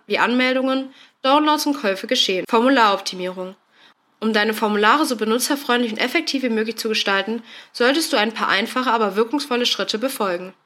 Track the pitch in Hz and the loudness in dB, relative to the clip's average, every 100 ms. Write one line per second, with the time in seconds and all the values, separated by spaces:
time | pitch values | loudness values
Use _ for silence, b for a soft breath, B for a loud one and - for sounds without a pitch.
0 | - 208 226 247 254 262 262 262 269 B | -4 0 2 2 2 0 0 -2 -4 B
1 | B B 262 294 302 302 302 285 208 190 | B B 2 4 4 2 0 -2 -2 -2
2 | 226 254 - 185 165 226 247 269 220 196 | -2 0 2 0 0 2 4 4 4 2
3 | - 185 180 185 185 190 _ b b _ | -4 -6 -8 -6 -10 -12 _ b b _
4 | _ _ 220 214 214 220 214 208 208 285 | _ _ 0 2 2 0 0 2 4 4
5 | 302 226 214 233 247 285 - 240 240 214 | 2 -2 0 0 0 -2 0 0 0 -2
6 | 254 339 320 269 254 220 220 220 220 214 | -2 -2 -2 -2 -2 -2 -2 -4 -4 -2
7 | - 196 196 226 B B B - 240 294 | 0 0 -2 -6 B B B 0 2 2
8 | 320 254 214 214 - 185 226 254 247 226 | 2 0 0 0 0 0 0 -2 0 2
9 | 208 196 233 294 - 240 240 - 196 214 | 0 0 -2 -2 -2 -2 0 -2 -4 -4
10 | 262 - 202 175 185 - | -4 -4 -4 -4 -8 -16